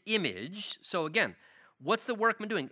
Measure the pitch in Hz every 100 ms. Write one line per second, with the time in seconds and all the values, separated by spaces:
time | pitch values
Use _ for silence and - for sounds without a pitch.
0 | 208 220 147 92 131 202 - - - 180
1 | 156 208 131 85 - - - _ 135 226
2 | - 220 226 220 214 202 -